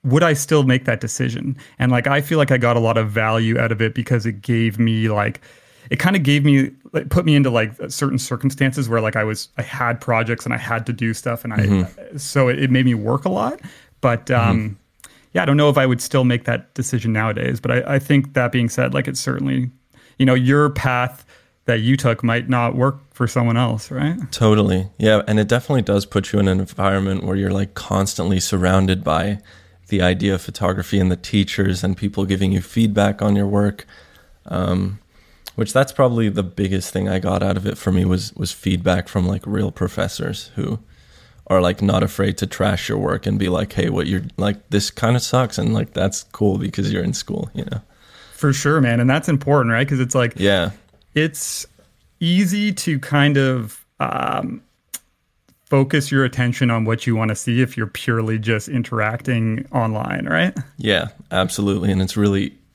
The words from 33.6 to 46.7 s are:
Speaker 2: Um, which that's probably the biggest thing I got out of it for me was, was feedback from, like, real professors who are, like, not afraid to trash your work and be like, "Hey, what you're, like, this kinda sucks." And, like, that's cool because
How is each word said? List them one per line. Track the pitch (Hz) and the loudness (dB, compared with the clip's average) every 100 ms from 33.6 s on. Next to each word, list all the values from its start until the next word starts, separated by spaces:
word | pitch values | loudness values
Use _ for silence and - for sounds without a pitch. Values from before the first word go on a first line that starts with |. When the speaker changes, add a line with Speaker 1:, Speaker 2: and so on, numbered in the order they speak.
| 101 - - - - _ _ _ - | 0 -2 -18 -20 -20 _ _ _ -8
Speaker 2:
Um, | - 92 92 95 101 _ _ _ _ - - | -4 -2 -2 -2 -6 _ _ _ _ -14 -6
which | 110 | 0
that's | 131 135 | 2 0
probably | - 127 117 110 | 2 2 4 0
the | 95 | 0
biggest | 92 - 95 95 - | -4 -2 0 0 -2
thing | 95 98 | -4 -2
I | 95 | -2
got | 87 95 | 0 0
out | 98 98 | 0 0
of | 95 | -4
it | - | -4
for | - | 0
me | 92 92 | 2 2
was, | 92 98 - | 0 -2 -8
was | 90 | -8
feedback | - 95 90 92 90 - | -4 -2 0 0 0 -2
from, | 101 90 | -2 0
like, | 92 - | -2 -4
real | 104 98 | -4 -4
professors | - 90 - - - - 104 - - | -2 -6 -2 -6 -4 -8 -8 -10 -6
who | - 110 - - - - - - - | -6 -6 -10 -20 -20 -20 -20 -20 0
are, | 95 | 2
like, | 90 92 | 2 0
not | 101 95 | 0 2
afraid | 95 - 98 - | 0 0 -2 -2
to | 98 | -6
trash | - 95 95 - | -2 -2 -2 -4
your | 104 | -4
work | 95 95 101 | -2 -2 -2
and | 101 | 0
be | 98 | 0
like, | 87 101 | 0 -2
"Hey, | - - | -2 -2
what | - 78 | 0 -2
you're, | 92 - - | -2 -4 -4
like, | 101 101 _ | -4 -4 _
this | 101 104 | -2 -2
kinda | - 113 123 | -2 0 0
sucks." | - 127 - - | 0 0 0 -2
And, | 113 | -2
like, | 110 107 | -2 -2
that's | - 135 - - | -2 -2 -4 -14
cool | - 104 - | -2 0 0
because | - | -4